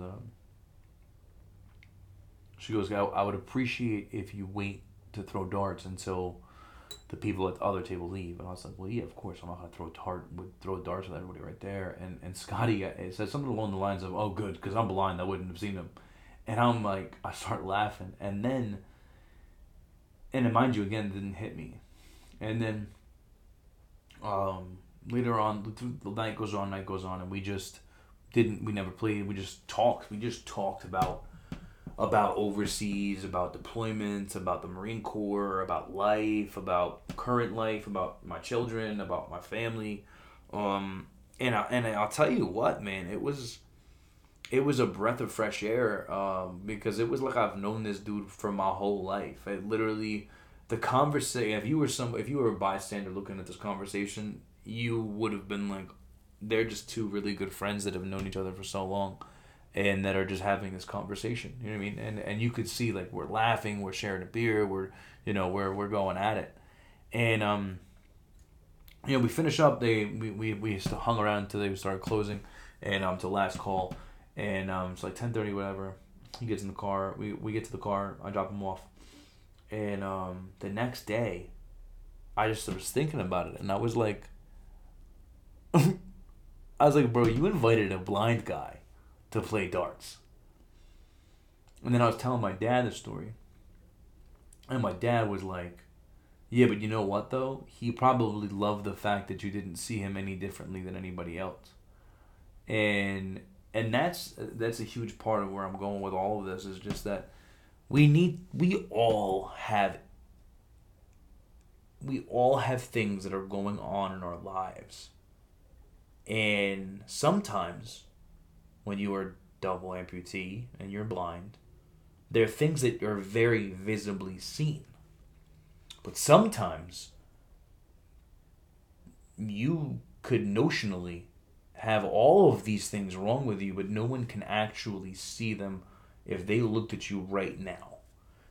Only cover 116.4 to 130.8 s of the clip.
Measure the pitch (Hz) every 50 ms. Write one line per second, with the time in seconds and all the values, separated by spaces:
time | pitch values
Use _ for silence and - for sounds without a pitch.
116.4 | 107 104 104 101 101 98 98 98 95 95 98 101 - - - - - 156 190 202
117.4 | 202 - 104 98 87 87 - - 113 - - - - - - - - - - -
118.4 | - - - - - - - - - 104 101 98 101 101 98 98 95 95 92 -
119.4 | - - - - - 95 92 90 92 92 90 92 90 - 92 90 90 - - 95
120.4 | 92 92 98 117 123 123 - - 98 98 98 104 107 110 95 90 90 85 85 87
121.4 | 92 104 - - - - - - - - - - - - - - - - 107 113
122.4 | 113 107 - - 151 156 160 123 127 117 113 - 104 107 104 98 95 95 104 117
123.4 | 113 120 117 110 104 98 92 92 95 104 107 104 98 104 98 92 95 95 92 92
124.4 | - - - - 151 151 151 - - - - - - - - - - - - -
125.4 | - - - - - - - - - - - - - 98 - - - - 147 196
126.4 | 226 214 - 117 101 87 80 78 85 90 - - - - - - - - - -
127.4 | - - - - - - - - - - - - - - - - - - - -
128.4 | - - - - - - - - - - - - - - - - - - - -
129.4 | 107 107 101 104 120 151 170 160 147 127 123 120 - - - - - - 127 110
130.4 | 101 101 101 110 139 165 - -